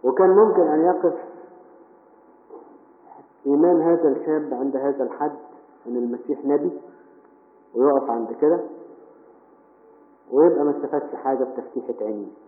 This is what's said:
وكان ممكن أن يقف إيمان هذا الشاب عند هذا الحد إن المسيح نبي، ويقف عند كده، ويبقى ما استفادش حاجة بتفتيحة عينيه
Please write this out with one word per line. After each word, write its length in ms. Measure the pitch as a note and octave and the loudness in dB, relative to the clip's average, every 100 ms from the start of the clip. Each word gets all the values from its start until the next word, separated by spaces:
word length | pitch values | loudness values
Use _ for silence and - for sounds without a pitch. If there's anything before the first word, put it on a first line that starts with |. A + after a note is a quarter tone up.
وكان 260 | B2+ D#3+ F#3+ | 0 2 4
ممكن 320 | G3 G#3+ - | 6 6 4
أن 180 | D#3+ D3+ | 2 2
يقف 460 | E3+ F3+ F3 - - - - - - - _ _ _ _ _ _ _ - - - _ _ - - - _ C#3 | 0 2 0 -2 -12 -20 -20 -20 -20 -20 _ _ _ _ _ _ _ -20 -20 -20 _ _ -20 -20 -20 _ -2
إيمان 360 | C#3+ E3+ E3+ | 2 4 4
هذا 280 | E3 E3 D#3+ | 2 2 2
الشاب 440 | C3 D#3 D#3 D3 | 0 -2 -2 -2
عند 220 | B2+ C3+ C3+ | -4 -4 -2
هذا 280 | C#3 C#3 | -2 -2
الحد 320 | A#2+ - D3 C#3+ - - _ _ A#2 | -4 -4 -6 -6 -20 -20 _ _ -8
إن 80 | B2 | -4
المسيح 500 | A#2+ A#2+ - C#3 C#3 | -4 -6 -6 -6 0
نبي، 260 | D3 C3+ - - - _ _ _ _ _ _ _ A2+ | 0 0 -8 -18 -20 _ _ _ _ _ _ _ 0
ويقف 340 | C#3 C#3 B2+ | 2 2 0
عند 220 | A#2 A2+ A2+ | -6 -6 0
كده، 180 | D3+ E3+ - - - - - - - _ _ _ _ _ _ _ _ _ - | 0 0 -4 -16 -20 -20 -20 -20 -20 _ _ _ _ _ _ _ _ _ -2
ويبقى 340 | C3 E3+ D#3 D3 | 4 4 4 -2
ما 60 | |
استفادش 440 | - C#3+ C#3+ - - | -2 -4 -6 -6 -8
حاجة 280 | C3 C3 | -4 -2
بتفتيحة 600 | C3 - - B2+ - A#2 G#2+ | -4 -6 -10 -12 -10 -8 -8
عينيه 260 | G#2+ G2+ - | -8 -12 -16